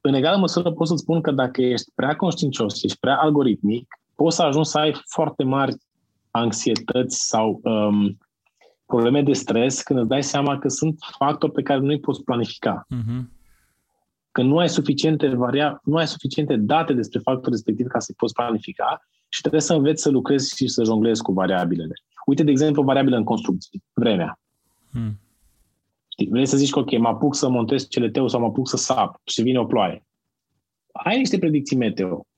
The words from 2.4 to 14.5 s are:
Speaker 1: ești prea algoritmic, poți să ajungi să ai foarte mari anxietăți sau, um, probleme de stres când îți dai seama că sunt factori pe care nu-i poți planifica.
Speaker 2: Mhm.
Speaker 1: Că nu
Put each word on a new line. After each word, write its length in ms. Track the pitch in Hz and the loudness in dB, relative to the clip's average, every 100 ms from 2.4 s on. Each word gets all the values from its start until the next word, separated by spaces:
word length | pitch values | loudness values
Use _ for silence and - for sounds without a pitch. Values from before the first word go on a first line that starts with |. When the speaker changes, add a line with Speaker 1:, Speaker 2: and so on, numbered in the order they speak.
| 147 131 110 - | -4 -2 -4 -2
Speaker 1:
ești 160 | 98 - | -6 -4
prea 180 | 123 139 | -2 2
algoritmic, 720 | 156 147 131 101 101 117 - - _ | 2 4 2 2 0 -2 -6 -20 _
poți 220 | _ 160 160 | _ 0 2
să 60 | |
ajungi 260 | 165 139 151 | 2 2 0
să 100 | 151 | 2
ai 140 | 151 147 | 0 -2
foarte 380 | - - 151 - | -6 -2 -2 0
mari 340 | 131 135 135 - _ _ _ _ _ | 0 2 0 -4 _ _ _ _ _
anxietăți 960 | 117 117 107 - 110 113 127 127 - - | -2 -2 0 -2 -2 -2 -2 -2 -2 -2
sau, 340 | 113 110 98 | 0 0 -2
um, 560 | - 110 104 104 101 104 _ _ _ _ _ _ _ | -2 0 2 2 0 -2 _ _ _ _ _ _ _
probleme 360 | 123 117 143 | 2 4 4
de 100 | 139 | 2
stres 500 | 135 - 117 123 135 | 0 0 0 0 -2
când 160 | - 135 | -2 0
îți 100 | 113 | 0
dai 140 | 131 | 0
seama 360 | 139 143 143 139 | 0 -2 -2 -2
că 100 | 139 | -4
sunt 300 | 127 160 156 - - | -2 -2 -2 -10 -2
factori 340 | 139 143 165 | -2 0 -2
pe 100 | - | -2
care 180 | - 139 | 0 0
nu-i 200 | 139 147 | 2 0
poți 220 | 147 135 | -2 -6
planifica. 640 | - 120 113 - 120 85 - | -4 -2 -2 -2 -4 -4 -6
Speaker 2:
Mhm. 440 | 123 110 123 123 - _ _ _ _ _ _ _ _ _ | -8 -4 -6 -8 -16 _ _ _ _ _ _ _ _ _
Speaker 1:
Că 100 | - | 0
nu 160 | 127 | 2